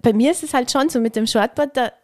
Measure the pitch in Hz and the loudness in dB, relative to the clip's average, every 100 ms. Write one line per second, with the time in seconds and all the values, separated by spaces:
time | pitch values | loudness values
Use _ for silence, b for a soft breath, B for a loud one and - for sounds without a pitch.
0 | - 214 254 359 311 277 247 277 285 254 | 0 4 2 0 -2 -2 0 0 0 0
1 | 226 220 220 220 208 - 294 277 240 - | -2 -2 -2 0 0 -2 -2 -2 -4 -6